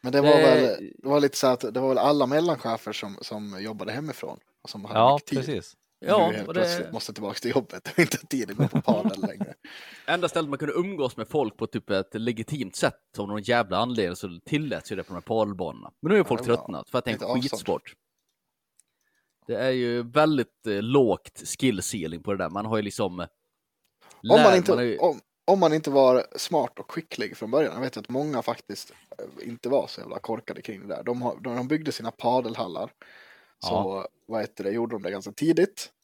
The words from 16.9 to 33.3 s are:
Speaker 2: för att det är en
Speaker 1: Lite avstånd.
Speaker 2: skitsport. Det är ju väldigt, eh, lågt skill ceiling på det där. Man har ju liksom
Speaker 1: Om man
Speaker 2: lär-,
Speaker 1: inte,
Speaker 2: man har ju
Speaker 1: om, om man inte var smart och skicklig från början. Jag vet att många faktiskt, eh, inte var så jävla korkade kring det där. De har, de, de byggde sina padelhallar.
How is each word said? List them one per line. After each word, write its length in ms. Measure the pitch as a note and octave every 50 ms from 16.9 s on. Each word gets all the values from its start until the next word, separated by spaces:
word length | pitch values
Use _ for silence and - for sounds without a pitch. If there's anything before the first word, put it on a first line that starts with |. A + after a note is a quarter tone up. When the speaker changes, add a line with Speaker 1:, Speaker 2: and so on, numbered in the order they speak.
Speaker 2:
för 80 | - B2
att 60 | -
det 60 | C#3+
är 20 |
en 40 | A2 G#2+
Speaker 1:
Lite 60 | A2
avstånd. 160 | F#2+ B2 B2 B2 C#3
Speaker 2:
skitsport. 440 | - G#2 - - F2+ - _ - - _ _ _ _ _ _ _ _ _ _ _ _ _ _ _ _ _ _ _ _ _ _ _ _ _ _ _ _ _ _
Det 80 | - A#2
är 140 | G#2 B2 C3
ju 320 | C3 B2+ B2 A#2+ A#2 A#2+
väldigt, 640 | A#2+ A#2+ A#2+ D3 D3+ D#3+ D3+ C3+ A2+ _ _ _ _
eh, 160 | A2+ G#2 G2
lågt 600 | G#2+ A#2 C3 C#3+ C3 A2 F#2 - _ - _ - - - - -
skill 240 | C3 C3 A2 F#2
ceiling 400 | - - - G#2+ D#2 D#2 E2 E2
på 100 | - - G2+
det 100 | F#2+ F2+
där. 60 | D#2+
Man 160 | E2+ G2 G#2+
har 100 | A2 A2+
ju 60 | A2
liksom 380 | G#2+ G2+ - - G#2+ F#2 F2+ F2+
Speaker 1:
Om 60 | F2 - _ _ _ _ _ _ _ _ _ _ _ _ _ _ _ _ - _ - A2
man 80 | F3 A#3+
Speaker 2:
lär-, 180 | A#3 G#3 F#3
Speaker 1:
inte, 140 | F#3 F3 -
Speaker 2:
man 80 | F3 B2
har 60 | B2
ju 140 | A#2+ G#2+ -
Speaker 1:
om, 220 | D#3+ F3+ D3 G#2+ _ _ _ _ _
om 120 | - F#3+ G3
man 120 | F3 E3
inte 180 | D3+ D#3 D3+ D3
var 360 | C#3 C#3 C3+ B2+ B2+ B2+ - - -
smart 420 | - - - F3+ D3+ B2+ A#2+ _ -
och 120 | - -
skicklig 440 | - E3+ D#3+ _ - - A2+ - A2+
från 140 | - A#2 A2
början. 240 | A#2+ D3 D#3 - E2
Jag 60 | G#2+
vet 160 | C3 C3 -
att 120 | G#2+ G#2 -
många 340 | B2 C3+ D3 D3+ C#3+ A#2+
faktiskt, 500 | - - A#2 - - _ G#2 - - - - _ _ _ - -
eh, 300 | - - - - - A#2
inte 200 | A#2 A#2+ - A#2+
var 180 | C3+ C3 -
så 140 | - - -
jävla 180 | - - - G#2
korkade 440 | - - A2+ A#2 - - - -
kring 180 | - - G#2+ F#2+
det 60 | F#2+ G2+ -
där. 60 | -
De 200 | - A2+ B2 B2
har, 140 | B2+ A#2+ - -
de, 160 | G2+ B2+ A#2+
de 120 | B2+ B2 B2+
byggde 240 | D#3 D#3 D#3 D3
sina 180 | A2+ - A2+ A#2
padelhallar. 800 | - _ - A#2+ A#2+ C3 B2 A2+ A2+ - A2+ F#2 E2 F2+ G2 B2 _ _ - - - - - -